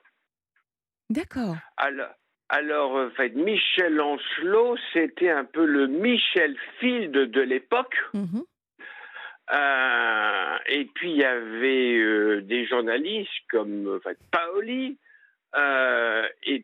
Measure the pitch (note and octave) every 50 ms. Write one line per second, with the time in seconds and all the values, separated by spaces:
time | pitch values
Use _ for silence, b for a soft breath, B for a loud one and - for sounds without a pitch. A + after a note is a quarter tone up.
0 | _ _ _ _ _ _ _ _ _ _ _ _ _ _ _ _ _ _ _ _
1 | _ - A3 C#4 F4+ - - C4 A#3+ G3+ E3 D#3+ - - - - - C#3 C#3 C#3
2 | - - - _ _ _ _ _ _ - - C#3+ D3 D3+ D3+ D3+ C#3+ C3 C3 C#3
3 | C3 A#2+ - - C3 A#2+ A2 C3+ E3 G#3 A3 F#3 - - - F3+ F3+ E3+ D#3 D3+
4 | D3 D3 D3 C#3+ - - - - E3 F3+ G3+ A3 A#3 B3 A#3+ - - - - E3+
5 | D#3+ D#3 - - F3+ F3+ D#3+ C#3+ C3+ - - D#3 E3 D#3 C#3+ C#3+ C#3 C3+ C3+ E3
6 | G3+ B3 A#3+ A3+ - - - F#3+ D#3+ D3 C#3 C3+ - - - - A#3+ B3 B3 A#3+
7 | G#3 D#3+ C3 C#3 C3+ A#2 A2 C3+ C3+ B2+ C3 C3+ - - A#3 A#3+ B3+ B3+ - -
8 | - - - G3+ G3+ F3 F3 A3+ E4+ - _ _ _ _ _ B B B B B
9 | B B B B B B B B - - - D3 C#3+ C#3 C#3 C3 B2+ C3 A#2+ A#2+
10 | A#2+ A2+ A2 G#2+ G#2+ G#2+ G2+ G2 F#2 D2 E2 - - - B2+ D3 C#3 - - -
11 | E3+ F3 D#3+ C#3+ C#3 C3 B2+ A#2+ A2+ A2 A2 A2+ B2 C3+ C3+ C3 B2+ B2 A#2+ A#2
12 | A2 G#2+ G#2+ G#2+ G#2 G#2+ G#2+ G#2 G2+ F#2+ A#2 B2 A#2 A2 B2+ B2 A#2 A2+ A#2 B2+
13 | D3+ F#3 G#3+ A3 G3 - - - - - - A2+ G#2 G#2 G#2 G2+ G2+ G2 G2 F#2
14 | - F#2+ F2+ - _ - - E3+ E3+ E3+ F#3 G3+ A3 A3+ B3 C4 C4 B3+ C#4 -
15 | b b b b b b b b _ _ - C#3+ C#3+ C#3 C#3 C3 C3 B2+ B2 A#2+
16 | A#2 A#2 A2 A2 A2 - - - - - C#3 B2+